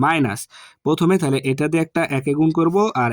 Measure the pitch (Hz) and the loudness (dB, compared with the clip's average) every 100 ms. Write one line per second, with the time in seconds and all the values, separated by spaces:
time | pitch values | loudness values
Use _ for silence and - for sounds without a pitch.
0 | 143 160 120 101 - - - _ 143 156 | 0 2 0 -4 -12 -18 -20 _ -2 0
1 | 170 185 151 135 135 135 151 165 160 165 | 2 2 2 -2 -2 -2 -2 0 -2 -2
2 | 160 139 147 143 160 156 165 190 220 131 | -2 -2 -2 0 0 2 0 2 0 0
3 | 120 | -2